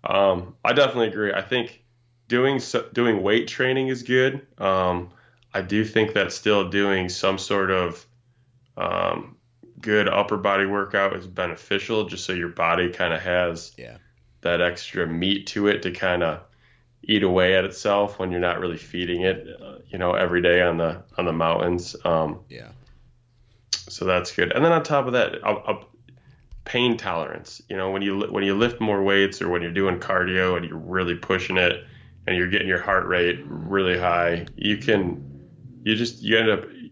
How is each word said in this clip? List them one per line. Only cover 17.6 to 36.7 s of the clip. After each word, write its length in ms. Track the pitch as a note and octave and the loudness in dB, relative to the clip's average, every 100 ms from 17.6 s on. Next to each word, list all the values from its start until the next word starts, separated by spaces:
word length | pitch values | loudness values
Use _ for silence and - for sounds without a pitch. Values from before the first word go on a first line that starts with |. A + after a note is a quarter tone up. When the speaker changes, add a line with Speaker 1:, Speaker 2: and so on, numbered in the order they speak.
| F#2+ | 2
Speaker 1:
itself 540 | F#2 G#2 G2+ G2+ G#2 | -2 2 2 2 -2
when 100 | F#2 | -4
you're 100 | F2+ | 0
not 200 | F2+ E2+ | 0 0
really 180 | F2+ E2 | -4 -6
feeding 440 | - F2+ F2 F2 | -8 -6 -4 0
it, 260 | F#2 F#2 - - | 0 0 -6 -18
uh, 200 | - - - | -18 -20 -14
you 100 | F#2+ | -4
know, 160 | F2+ | 0
every 260 | F#2+ F#2 F2 | 2 2 4
day 220 | F2 F2 | 4 6
on 160 | F2 E2 | 4 2
the, 240 | E2 E2 - - | -2 -2 -10 -4
on 80 | F2+ | -2
the 80 | |
mountains. 640 | E2 E2 E2+ F2 F2 F2 - - | 0 2 2 0 -2 -4 -4 0
Um, 360 | E2 D#2 - - | 2 0 -4 -14
Speaker 2:
Yeah. 220 | A#1 A1 - - - - _ _ _ _ _ _ | -18 -18 -20 -20 -20 -20 _ _ _ _ _ _
Speaker 1:
so 340 | - - - F#2+ | -12 -10 -6 0
that's 260 | F2+ F2+ | 0 0
good. 200 | - F2 | -2 0
And 120 | - | 2
then 80 | D#3+ | 4
on 120 | E3 | 4
top 240 | D#3+ D3 C3+ | 2 0 2
of 60 | |
that, 200 | B2 G#2 - | 0 0 0
a, 120 | G#2 G#2 | -2 -2
a 300 | - G2+ - _ - - _ - - - | -4 -6 -8 _ -20 -20 _ -20 -20 -18
pain 320 | - B2 B2 A2+ | -6 0 0 0
tolerance, 640 | G2 E2+ D#2 D#2 - - - | -2 -4 -6 -10 -14 -20 -10
you 80 | F#2+ | -6
know, 140 | F#2+ | -4
when 140 | G2 | -2
you 160 | G2 G2 | -2 -2
li-, 100 | G#2 | -2
when 140 | G2+ | -2
you 100 | G2 G2 | 0 2
lift 240 | A#2 A#2 | 0 0
more 220 | A2 G2+ | 0 2
weights 400 | G2 G2 G2 - | 2 4 2 0
or 80 | F2+ | -2
when 140 | F2 | -2
you're 80 | E2+ | -2
doing 280 | F2 F#2+ F2+ | 0 0 0
cardio 580 | - F#2 F2+ F#2 F#2 F2+ | 0 0 2 2 2 0
and 60 | |
you're 140 | E2 D#2+ | -4 -10
really 380 | E2 F#2 F2+ F2 | -6 -2 -2 -4
pushing 420 | - F#2 - F#2 | -2 -2 0 2
it 260 | F2+ - - - - - - | 2 0 -8 -20 -20 -10 -2
and 100 | F#2 | 0
you're 120 | F2+ | 0
getting 180 | G2 F#2+ | 0 0
your 140 | F2+ | -2
heart 260 | - F#2+ F2+ | 2 0 2
rate 320 | F2+ F2 E2+ D2 | 0 2 0 -8
really 500 | D#2 E2+ G2 F#2 F2+ | -10 -2 0 2 2
high, 480 | F2+ F2 E2+ E2+ E2 - | 2 2 2 0 -6 -4
you 220 | G#2 G#2 | -2 -2
can, 640 | - G#2 F2+ D2+ - - - - - - | 2 2 2 -4 -12 -18 -20 -20 -20 -8
you 120 | A#2 G#2+ | -2 -2
just, 260 | A#2 - | -2 -6
you 160 | G#2+ A2+ | 0 2
end 140 | A2 | 4
up 140 | G2+ - | 0 -2